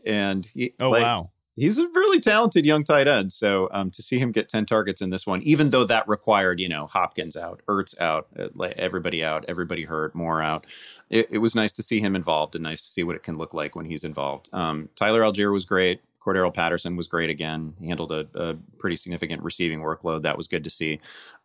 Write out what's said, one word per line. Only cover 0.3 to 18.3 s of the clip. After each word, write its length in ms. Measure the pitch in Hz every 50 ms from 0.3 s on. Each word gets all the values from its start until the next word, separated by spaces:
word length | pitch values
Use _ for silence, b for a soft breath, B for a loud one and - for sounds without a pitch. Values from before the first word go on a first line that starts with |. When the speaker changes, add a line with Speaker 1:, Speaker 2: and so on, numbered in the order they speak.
| 95 98 87
Speaker 1:
he, 280 | - - 113 123 123 - -
Speaker 2:
Oh, 120 | 127 131
Speaker 1:
like, 120 | 113 117 117
Speaker 2:
wow. 280 | 120 117 95 85 - _ _ _ _ _
Speaker 1:
he's 200 | - 139 185 214 285
a 80 | 349 349
really 320 | 330 359 392 415 381 302
talented 440 | - 220 208 220 233 226 - 170 147
young 200 | 151 151 151 147
tight 240 | - 151 143 135 147
end. 240 | 135 107 95 92 -
So, 340 | - 110 101 98 95 95 - -
um, 180 | 98 95 92
to 100 | - -
see 160 | - - 127
him 140 | 123 131 120
get 160 | 107 110 -
ten 180 | - - 107 104
targets 360 | - 113 107 98 98 92 -
in 80 | 95 92
this 180 | 92 92 -
one, 140 | 101 92 92
even 300 | - 147 156 147 151 135
though 120 | 135 127 123
that 240 | 95 117 110 -
required, 540 | 107 104 - - 110 107 98 95 92 90 85
you 80 | 92 87
know, 160 | 80 76 76
Hopkins 500 | - - 95 87 - - 92 82 80 73
out, 260 | - 85 85 90 - _
Ertz 320 | - 101 98 92 - - -
out, 280 | 85 82 78 78 76 - _ -
uh, 80 | - - -
like, 220 | - 90 90 -
everybody 440 | - 90 92 95 90 82 87 85 80
out, 220 | 80 80 78 78 - -
everybody 340 | 87 90 87 76 87 82 78
hurt, 320 | 76 82 78 78 78 -
Moore 260 | 85 82 82 80 80
out, 240 | 80 78 78 78 B B B B B B B B B _
it, 180 | - 113 113 -
it 100 | 123 107
was 160 | 113 117 -
nice 180 | 113 107 101 -
to 100 | - -
see 160 | - 117 104
him 160 | 104 98 98
involved 400 | 92 82 87 78 76 78 - -
and 80 | 82 80
nice 180 | 78 80 - -
to 40 | -
see 140 | - 95 85
what 140 | 87 85
it 60 | 82 -
can 140 | 90 82
look 160 | 78 80 - -
like 220 | 80 76 73 -
when 100 | 85 82
he's 200 | 80 80 76 -
involved. 420 | 78 73 76 71 69 69 69 - - -
Um, 340 | 92 85 80 78 76 78 - _
Tyler 300 | - 104 107 110 113 110
Algier 260 | 107 95 101 104 101
was 140 | 101 95 90
great. 340 | - 98 92 92 90 92 - _ _ _ _ _
Cordero 300 | 101 95 92 92 87 87
Patterson 420 | 95 82 85 87 85 - 87 90
was 120 | 87 82
great 240 | - - 85 82 80
again. 420 | 80 76 78 80 80 80 80 78 80 87
He 80 | 80
handled 240 | 85 85 76 80 80
a, 160 | 80 78 76 -